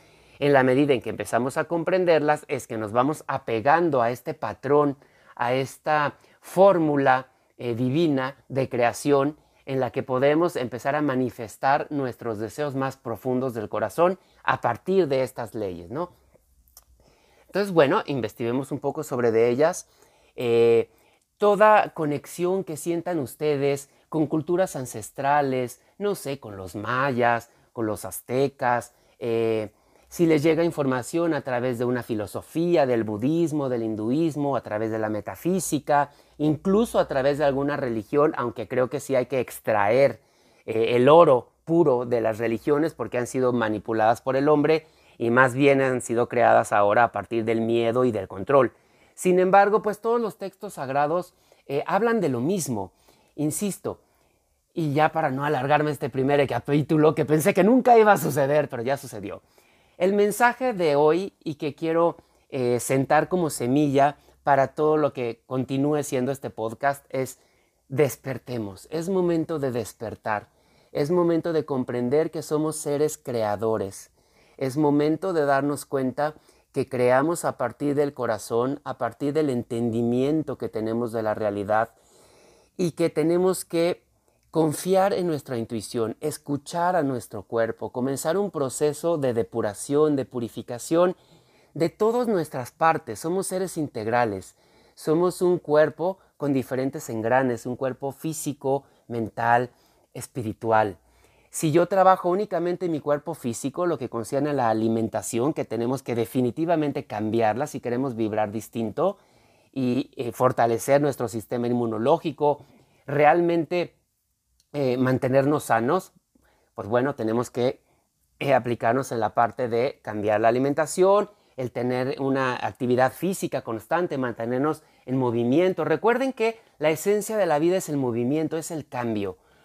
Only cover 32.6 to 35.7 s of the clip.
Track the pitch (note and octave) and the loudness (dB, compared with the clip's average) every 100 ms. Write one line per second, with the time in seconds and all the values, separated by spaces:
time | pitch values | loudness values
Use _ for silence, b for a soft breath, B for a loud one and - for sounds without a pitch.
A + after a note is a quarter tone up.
32.6 | F3 E3+ C#3 A#2+ A2 G#2+ B2 E3 E3 D3+ | 2 2 4 2 0 -2 0 0 0 0
33.6 | C#3 B2 A2+ G#2+ G#2+ C#3 E3 D3 C#3+ C3 | -2 -2 -2 -4 -2 0 0 -2 -2 -2
34.6 | G#2+ G#2 A2+ A2 G#2+ G#2+ G#2 F#2+ E3 F#3 | -4 -4 -4 -2 -4 -4 -8 -6 -2 -2
35.6 | - | -2